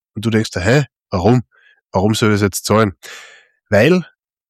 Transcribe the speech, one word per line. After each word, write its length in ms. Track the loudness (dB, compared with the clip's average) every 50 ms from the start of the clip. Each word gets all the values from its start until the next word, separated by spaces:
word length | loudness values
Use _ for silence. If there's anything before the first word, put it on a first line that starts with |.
| _ _ _
Und 120 | -8 -6
du 40 | -2
denkst, 200 | -2 -2 -2 -2 -6
"Hä, 280 | -4 -2 0 2 0 0 -2 _ _ _ _
warum? 320 | -6 -2 0 2 2 2 0 -4 _ _ _ _ _ _ _ _ -4
Warum 220 | -2 0 0 0
soll 160 | 0 0 0
ich 40 | 0
das 80 | 0 0
jetzt 220 | -2 -2 -6 -4
zahlen?" 280 | 0 2 2 2 0 -2 -8 -16 -20 -20 -20 -20 -20 -20 -20 _ _ _ _ _ _
Weil, 340 | 2 2 4 4 2 2 0 -6 _ _ _ _ _ _ _ _